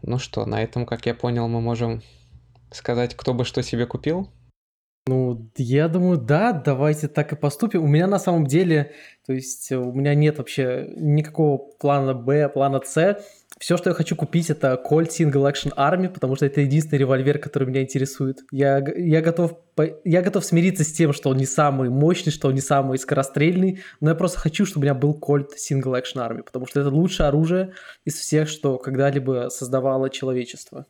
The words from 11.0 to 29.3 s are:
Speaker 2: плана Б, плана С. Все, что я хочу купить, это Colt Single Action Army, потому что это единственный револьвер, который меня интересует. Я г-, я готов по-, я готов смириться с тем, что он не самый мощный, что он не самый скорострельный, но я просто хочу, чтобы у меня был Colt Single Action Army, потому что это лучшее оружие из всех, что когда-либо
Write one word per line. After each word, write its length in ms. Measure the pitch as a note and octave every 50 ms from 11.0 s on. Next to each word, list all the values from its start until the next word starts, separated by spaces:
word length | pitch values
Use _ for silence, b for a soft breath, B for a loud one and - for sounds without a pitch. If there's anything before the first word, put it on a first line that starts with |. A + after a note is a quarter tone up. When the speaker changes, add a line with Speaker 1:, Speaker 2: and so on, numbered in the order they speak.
| D#3+ D3+ D3 D3+ D3+ D#3 - - D#3 D3+ C#3 C3+ - - - _
Speaker 2:
плана 340 | - C#3+ C#3+ C#3 C3+ C3+ C3
Б, 340 | B2 A#2 C3 C#3 D3 D3+ C#3
плана 320 | - C3+ C3+ C#3 C#3 C3+ -
С. 340 | - - D#3 E3 G3 G3+ G3+ B B B B B B - _
Все, 180 | - - F3
что 140 | F3 - F#3+
я 40 | -
хочу 200 | - D#3+ - -
купить, 340 | - D3+ - - E3+ E3 -
это 300 | D3+ - - C3 B2+ B2+ - -
Colt 200 | D3 D#3 E3 E3
Single 420 | - - E3+ D3 C3+ C#3+ C#3 C#3
Action 240 | C#3 - - - -
Army, 320 | - C#3 D3 F3 F3+ F#3 F3+
потому 280 | F#3 - - C3 C3+
что 100 | C3 D3+
это 140 | C#3 C#3 D3+
единственный 400 | C#3+ C3+ C#3 D#3 D#3 D#3 D3+ C#3
револьвер, 380 | C#3 B2+ C3+ C3 C3 C#3 C#3+ C#3+
который 260 | - D3 - C#3+ C3+
меня 160 | B2+ B2+ C3+
интересует. 560 | C3+ C3 - C3+ C3 C3+ - - C#3 C3 C3+ - - _
Я 280 | - C3+ C#3 C#3 C#3 C#3
г-, 140 | C#3 C#3 -
я 260 | - F3+ E3 D#3 D#3+
готов 360 | D#3+ E3 E3 E3+ F3 D#3+ D#3+ - _ _ _
по-, 260 | - D3+ D#3+ D#3+ - _
я 180 | F#3 D#3+ F#3
готов 220 | F3 G3+ G3+ G3+ -
смириться 400 | - E3+ E3 E3+ F#3+ F#3 - D3+
с 80 | -
тем, 200 | - - E3+ D3
что 180 | C#3 - - C#3
он 60 | C3+
не 100 | C3 C3+
самый 420 | B2+ - - D3+ D3 C#3 C3+ C3 B2
мощный, 400 | B2 C3+ D3 E3 F3+ F3+ - D#3
что 180 | D3+ - - C#3
он 60 | C3
не 60 | C3+
самый 360 | C3+ - D3 C#3 C3+ C3+ C3 C3
скорострельный, 800 | - - D3 C3+ C3+ - - D3 D3 E3 F3+ F#3 F#3 F#3+ F#3 F#3+ B B B B
но 100 | D3+ D3+
я 40 | E3
просто 240 | E3 F3+ F3 E3+ -
хочу, 260 | - D#3+ D#3 - G3+
чтобы 180 | G3 - D#3 C#3
у 0 |
меня 100 | C#3 C#3
был 240 | B2+ C#3 D3 D3+ D3+
Colt 300 | - - C#3+ C#3+ C#3 - -
Single 440 | - - - C#3+ C3+ B2+ C3 B2+ B2+
Action 280 | B2+ - - C3 A#2+ A#2
Army, 160 | A#2 A#2 A2+
потому 220 | - - B2+ B2+
что 120 | - - C#3+
это 120 | C#3 C#3+
лучшее 360 | C3+ D#3 F3 F#3 - - E3
оружие 460 | D3 C#3 D3+ D#3+ D#3+ F3 F#3 F#3+ F#3 F#3 B B B B B _
из 100 | D#3+ D3+
всех, 340 | - - - D3+ D3+ D#3 D#3
что 300 | D#3 - - C#3+ C3 B2+
когда-либо 720 | - C3+ C3+ B2+ C#3 C#3+ C3+ C#3+ C3 C3